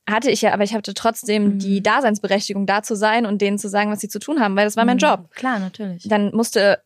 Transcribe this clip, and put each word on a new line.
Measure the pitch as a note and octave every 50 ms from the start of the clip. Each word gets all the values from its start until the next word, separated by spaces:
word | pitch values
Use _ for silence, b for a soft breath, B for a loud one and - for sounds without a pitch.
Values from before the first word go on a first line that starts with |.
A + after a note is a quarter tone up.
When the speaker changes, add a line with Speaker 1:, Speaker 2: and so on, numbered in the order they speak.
| - -
Speaker 1:
hatte | G#3 A3 A#3+ C#4
ich | - A3 -
ja, | G#3 -
aber | G3 G#3+
ich | G#3 A3
hatte | A3 G#3 - G3
trotzdem | - - A#3 A#3 - - A#3+ G#3 G#3+ G#3 G3+ G3+
Speaker 2:
Mhm. | G3
Speaker 1:
die | G3 G3 G3 G3 G3
Daseinsberechtigung, | G#3+ A3 B3+ C#4 A3+ G#3 G#3 - G3 G3 G3+ G3+ - G3+ G3 G3
da | F#3 G3 G#3 A3
zu | - A#3
sein | G3+ G#3 G#3+ G#3+ A#3 A#3+
und | G#3 G#3 G3+
denen | G3+ G3+ G3+
zu | G#3 - G#3
sagen, | F#3+ G#3 G#3 G#3
was | G#3 G#3
sie | - G#3
zu | - G#3
tun | - - D4+ D#4+
haben, | A#3 G3+ F#3+
weil | G3 G#3
das | G#3 G#3
war | A3+ A3+
mein | A#3+ B3
Speaker 2:
Mhm. | B3+
Speaker 1:
Job. | D4+ D4 A3+ F3+ F3 _ -
Speaker 2:
Klar, | - - C4 B3+ G#3
natürlich. | F#3+ F#3 - - G#3+ G3 F3+ F3 -
Speaker 1:
Dann | G3+ G#3+ G#3 G#3 G3+ -
musste | G#3+ A#3 - - A3+ G3 G3+ F#3+ - _